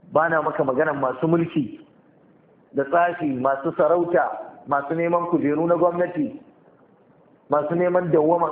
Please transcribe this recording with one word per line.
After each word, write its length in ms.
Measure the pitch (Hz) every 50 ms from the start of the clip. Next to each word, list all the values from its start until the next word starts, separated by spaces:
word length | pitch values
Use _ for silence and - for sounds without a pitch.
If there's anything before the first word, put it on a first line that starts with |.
| - - -
Bana 300 | 143 160 165 165 160 151
maka 220 | 156 151 - 156
magana 280 | 135 127 127 156 156 147
masu 320 | 139 135 127 123 - - 160
mulki 520 | 165 170 160 160 - 160 131 107 - - - _ _ _ _ _ _ _ _ _ _ _ _ _ _ _ _ _ -
da 100 | 135 139
tsafi, 420 | 139 160 170 175 175 170 170 165
masu 460 | 147 131 123 127 135 139 135 - 165 160
sarauta, 540 | - 165 151 165 180 170 170 175 175 135 - - - - - - - -
masu 280 | - 143 139 139 143 165
neman 320 | 165 170 170 170 175 170 175
kujeru 360 | 175 - 131 143 147 151 165
na 100 | 170 175
gwamnati, 640 | 165 170 175 170 175 185 170 - 156 147 117 - - - - _ _ _ _ _ _ _ _ _ _ _ _ _ _ _ _ _ _ _ _
masu 240 | 143 147 147 147 170
neman 360 | 170 180 180 175 180 180 170
dawwaman 400 | 156 165 151 156 175 175 170 156